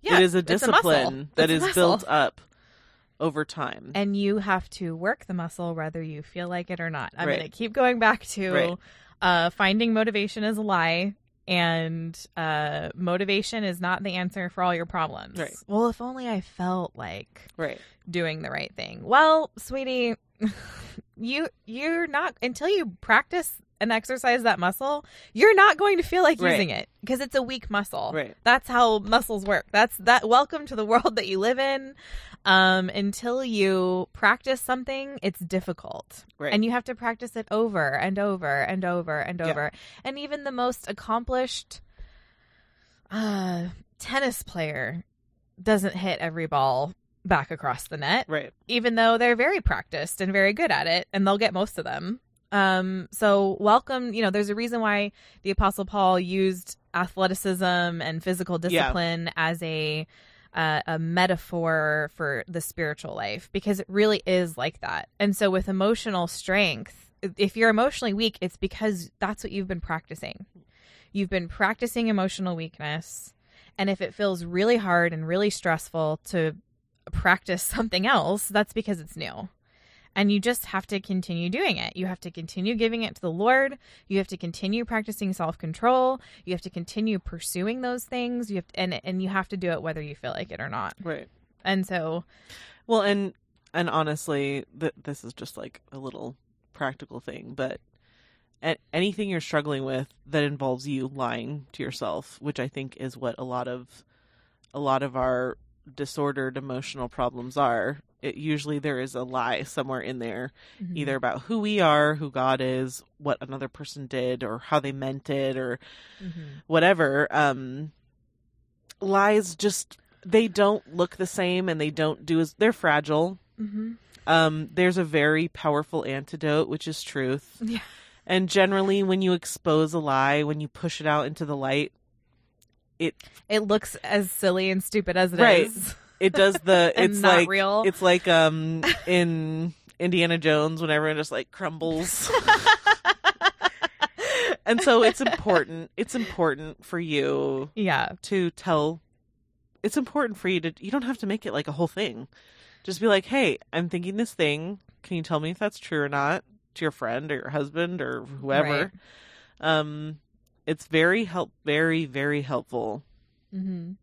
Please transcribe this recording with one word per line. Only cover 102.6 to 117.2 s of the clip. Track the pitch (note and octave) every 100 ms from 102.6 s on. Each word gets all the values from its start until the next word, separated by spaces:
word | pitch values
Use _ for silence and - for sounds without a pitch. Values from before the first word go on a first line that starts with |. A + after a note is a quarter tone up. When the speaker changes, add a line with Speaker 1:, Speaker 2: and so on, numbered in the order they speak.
Speaker 2:
I | C3
think | - C3+ -
is | C3 B2
what | B2 -
a |
lot | B2+ B2 B2
of, | B2 B2 - _ _ _ _ _ _ _
a | C#3
lot | C#3+ C3+
of | C#3 C3
our | B2+ B2+ B2+ - _ _ -
disordered | C3 C#3 - C#3+ C#3 C3 C3
emotional | C3+ C3 D#3 C#3+ B2
problems | - B2 B2 B2 B2+
are. | C3 A#2 G2+ C#3+ _ _
It, | D3+ -
usually | D3+ D3+ D3 D3
there | D3 C3
is | C3
a | C3
lie | B2+ B2+ A#2+ A2
somewhere | - - C3+ C3
in | - C3
there, | A#2 G#2 B2+ _ - -
Speaker 1:
Mm-hmm. | F#3 E3+
Speaker 2:
either | D3 C3+
about | - -
who | - A3+
we | G#3 G#3
are, | E3+ D3 D3 D3+
who | D3
God | C3 C3 C3
is, | C3 C3 C3 B2+ _ _
what | D3 B2+
another | C3 C3+ C3
person | - C#3+ - C3+
did, | C3+ B2+ B2+
or | A#2+ A2+
how | - D3+
they | C#3
meant | C3+ C3+ C3+ -
it, | C#3 C3+ C3
or | B2+ B2 - - - -
Speaker 1:
Mm-hmm. | F#3+ E3 D3+ C#3+ _
Speaker 2:
whatever. | E3 E3 F#3 D3+ C3+